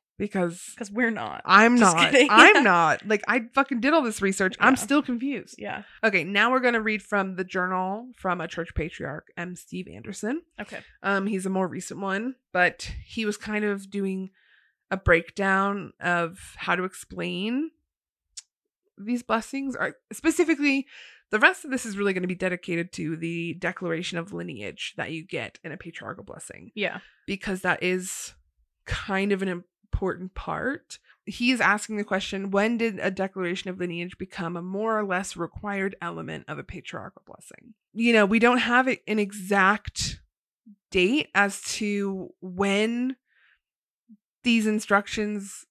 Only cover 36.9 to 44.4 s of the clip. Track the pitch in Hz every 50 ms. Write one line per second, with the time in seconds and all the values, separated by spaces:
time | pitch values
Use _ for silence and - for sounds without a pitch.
36.9 | - 113 98 - - - _ - - - - - - - _ - - _ _ _
37.9 | _ 214 233 240 233 214 202 190 220 226 233 240 240 247 226 233 240 254 254 262
38.9 | - - _ - 214 214 208 196 208 208 185 190 202 196 190 196 208 208 - -
39.9 | - - - - - - _ _ _ _ _ _ _ _ _ 220 202 _ _ _
40.9 | - 185 180 202 262 302 - - - 196 202 196 196 - - - - - 214 208
41.9 | 208 202 202 196 190 190 175 - - _ 185 190 180 185 202 196 196 208 214 226
42.9 | 233 240 254 262 262 - _ _ _ _ _ _ _ _ _ _ _ _ _ _
43.9 | _ _ _ _ 214 _ _ _ _ _